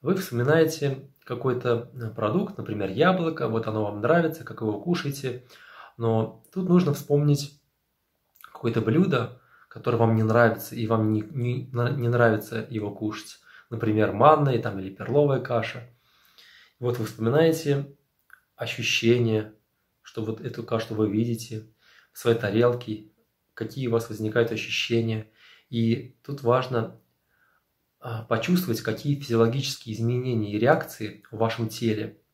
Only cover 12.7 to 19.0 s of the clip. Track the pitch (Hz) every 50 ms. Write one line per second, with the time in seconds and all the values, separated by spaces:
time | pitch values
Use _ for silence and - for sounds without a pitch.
12.7 | 120 107 104 104 98 - 110 107 107 - - - - - _ - - - - _
13.7 | 120 113 - 110 107 107 107 98 95 101 123 147 156 147 143 139 127 113 107 107
14.7 | 98 95 95 95 - - 98 110 120 143 147 143 135 123 - - 123 113 110 -
15.7 | - 123 - - _ _ _ _ _ _ _ _ _ - - - _ - - _
16.7 | _ _ 123 123 120 117 110 107 - - 110 117 123 151 165 165 160 156 - 143
17.7 | 143 143 143 139 - _ _ _ _ _ _ _ - _ _ _ _ _ 120 113
18.7 | - - 113 - - -